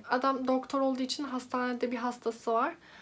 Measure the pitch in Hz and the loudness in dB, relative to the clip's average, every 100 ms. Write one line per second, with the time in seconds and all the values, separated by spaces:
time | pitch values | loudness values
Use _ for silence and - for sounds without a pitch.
0 | - 254 269 262 254 254 - 277 269 262 | -2 2 2 2 2 0 2 0 2 2
1 | 262 - 269 254 247 254 247 247 247 240 | -2 -4 -4 -4 -4 -2 -2 0 -2 -2
2 | 240 240 233 226 233 226 294 339 - - | -4 -2 -4 -2 0 2 2 -2 -16 -20